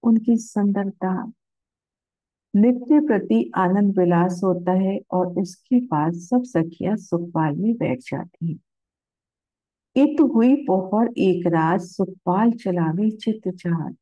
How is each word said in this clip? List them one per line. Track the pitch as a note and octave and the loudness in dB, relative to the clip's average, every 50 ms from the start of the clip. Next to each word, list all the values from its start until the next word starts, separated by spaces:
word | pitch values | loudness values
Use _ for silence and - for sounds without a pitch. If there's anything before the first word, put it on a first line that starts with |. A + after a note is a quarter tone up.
| - | 2
उनकी | A#3 A3+ A3+ A3 - A#3 A3+ | 2 2 2 2 2 0 0
सुंदरता, | A3+ - - G#3+ G3+ G3+ G3 G3+ G3 G3 F#3+ _ - F#3 F#3 F#3 - A3 - _ _ _ _ _ _ _ _ _ _ _ _ _ _ _ _ _ _ _ _ _ _ _ - | 0 -4 -4 -2 0 0 0 0 -4 -6 -6 _ -4 -4 -4 -4 -6 -10 -16 _ _ _ _ _ _ _ _ _ _ _ _ _ _ _ _ _ _ _ _ _ _ _ 2
नित्य | G3+ G#3 A#3+ B3 B3 B3 A#3+ D#4 D4+ | 4 4 4 4 0 0 4 4 4
प्रति | D4+ D4+ A#3 G3 G3 - A3 A3+ - - - | 4 4 0 0 0 0 0 0 0 0 -2
आनंद | F#3 F#3+ F3+ F#3 G3+ G#3 G3+ F#3+ F#3+ | -2 0 2 2 2 2 2 2 2
विलास | F3+ F3 F3 E3+ F3 F#3 F3+ F3+ - | 2 4 4 2 2 2 0 -2 0
होता | F#3+ F3+ F3+ F3 F3+ | -2 -2 0 -2 -2
है | F#3 F#3 F#3+ F#3+ G3 G3+ - _ | 0 0 0 0 -2 -4 -8 _
और | - F#3 F3+ F3+ F3 E3+ | -2 -2 -2 -2 -2 -4
उसके | G3 F3 - _ _ _ B3+ B3 | -6 -6 -8 _ _ _ 0 0
बाद | B3 - - D3+ D3+ E3 F3 | 0 0 -2 -2 0 -2 -2
सब | E3+ F3 - B3 B3+ B3 | -6 -6 -2 -2 -2 -2
सखियां | - - E3+ D#3+ E3 - _ - F#3 G#3+ G#3+ | 0 -2 -2 -2 -2 -6 _ -4 -4 -4 -4
सुखपाल | - - - E3+ F3 E3+ E3+ E3 D#3+ D3+ C#3+ | -4 -4 -6 -4 -4 -4 -4 -2 -2 -2 -2
में | D#3+ F#3+ A3 A#3 | -2 -2 -2 -2
बैठ | A#3 - - B2+ B2+ | -2 -2 -4 -4 -6
जाती | - - - C#3 - F3 _ _ E3+ E3+ | -8 -10 -10 -10 -10 -12 _ _ -8 -8
हैं। | D3+ - _ _ _ _ _ _ _ _ _ _ _ _ _ _ _ _ _ _ _ _ _ _ _ _ _ _ _ | -8 -8 _ _ _ _ _ _ _ _ _ _ _ _ _ _ _ _ _ _ _ _ _ _ _ _ _ _ _
इत | C4 C#4 D4+ D4+ - | 2 2 2 4 2
हुई | D#4 B3 - A3+ A3+ B3 C4+ | 2 2 4 4 4 4 4
पोहर | C#4+ D4 - F#3 F#3+ F#3 F#3+ G3+ G#3+ A#3 A#3+ A#3+ - | 2 2 0 0 0 0 -2 0 0 0 0 0 0
एक | G3+ F#3+ F3+ F3 F3 F3+ | 2 2 2 2 0 0
रात, | E3 E3 D#3+ D#3+ F3 G3+ | 0 2 2 2 0 -2
सुखपाल | F3 - - - F#3+ F3+ F#3 _ _ F#3 F3+ F#3+ A3 A#3 | -2 -6 -4 -4 -4 -4 -4 _ _ -2 0 2 2 2
चलावे | A3+ A#3 - G3 F3+ F3 E3+ D#3+ D#3+ F3+ G#3+ A3 | 0 0 -4 -4 -2 0 0 -2 0 0 -2 -2
चित | G#3+ G#3+ - A3+ G#3+ A3 _ F#3+ | -2 -2 -4 -6 -6 -4 _ -8
चार | F#3 F#3 - F3 E3+ E3 D3+ C#3+ - _ | -8 -6 -4 -4 -4 -4 -4 -8 -12 _